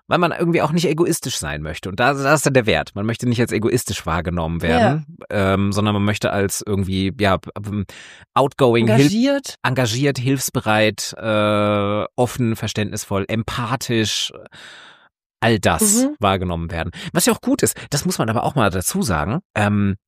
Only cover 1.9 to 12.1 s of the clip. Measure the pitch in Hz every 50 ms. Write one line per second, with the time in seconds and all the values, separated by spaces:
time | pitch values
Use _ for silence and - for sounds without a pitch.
1.9 | 95 92 120 131 143 139 139 139 156 147 - 147 135 131 110 107 87 76 71 -
2.9 | - 98 101 113 117 - - 123 120 117 117 - - 104 107 117 - 127 - -
3.9 | - - - 85 80 87 80 82 - 87 - 80 82 82 85 82 82 240 226 196
4.9 | 143 156 147 147 170 - - - - 104 98 95 98 98 101 101 98 104 101 107
5.9 | 104 101 101 104 104 - - - - 101 98 95 - - - 104 104 95 98 90
6.9 | 95 92 95 98 80 71 101 98 95 85 - - - - 104 104 101 104 95 -
7.9 | - - - - - - - _ - 127 135 139 - - 139 120 117 117 113 113
8.9 | - 127 143 151 202 226 247 277 277 277 - - - - - - 131 131 127 110
9.9 | 107 127 143 143 131 131 120 135 139 131 - - - 127 - 110 107 107 110 107
10.9 | 104 - - - - - - 110 107 107 104 104 104 104 104 104 104 101 101 101
11.9 | 104 104 - -